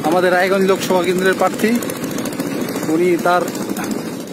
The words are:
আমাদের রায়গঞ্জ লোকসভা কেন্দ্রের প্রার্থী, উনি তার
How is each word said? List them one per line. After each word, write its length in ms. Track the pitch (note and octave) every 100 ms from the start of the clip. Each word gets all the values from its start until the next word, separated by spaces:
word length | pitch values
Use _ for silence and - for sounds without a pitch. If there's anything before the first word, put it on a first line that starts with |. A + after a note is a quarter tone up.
আমাদের 280 | D#3 E3+ F3+
রায়গঞ্জ 340 | F3+ F#3 G3 F#3+
লোকসভা 360 | F#3 - F#3
কেন্দ্রের 300 | F3 F3+ F#3+
প্রার্থী, 340 | F#3 F#3 G#3 A3 A#3+ - - - - - - - - - - -
উনি 300 | D#3+ F3+ E3+
তার 180 | F3 F3 E3 - - - - - - - -